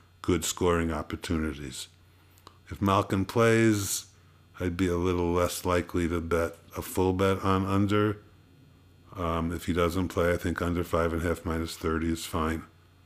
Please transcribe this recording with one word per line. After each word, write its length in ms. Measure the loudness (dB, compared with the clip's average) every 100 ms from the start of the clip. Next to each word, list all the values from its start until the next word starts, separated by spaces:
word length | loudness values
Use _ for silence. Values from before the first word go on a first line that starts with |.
| _ _
good 240 | -2 0
scoring 460 | 0 0 2 2 0
opportunities. 960 | -4 -6 -8 -4 -2 -2 -6 -10 -12 -14 _ _ _ _ _ -20 _ -14
If 140 | -2
Malkin 420 | 2 2 2 0
plays, 840 | 0 4 6 6 4 4 0 -6 -8 -18 -20 -20 _ -6
I'd 180 | -4 0
be 120 | 0
a 80 | 2
little 340 | 0 0 2
less 340 | 2 0 0
likely 440 | 0 0 0 0 0
to 120 | -2
bet 360 | 0 0 -2 -4 -14 -12
a 60 |
full 300 | -6 0 2
bet 320 | 4 2 2
on 200 | 2 2
under. 540 | 2 2 2 2 0 -2 -10 -20 _ -20 -20 -20 -20 -20 -16 -6
Um, 360 | -2 -2 -2
if 140 | -4 -2
he 60 |
doesn't 360 | 0 2 0 -2
play, 240 | 0 2
I 40 | 2
think 240 | -2 -2
under 220 | -2 -2
five 300 | 0 0 0
and 100 | 0
a 60 | -2
half, 160 | -2
minus 320 | -2 -4 -4 -4
thirty 360 | -2 -2 -2
is 140 | -4 -4
fine. 380 | -4 -2 -4 -8 -20 _ _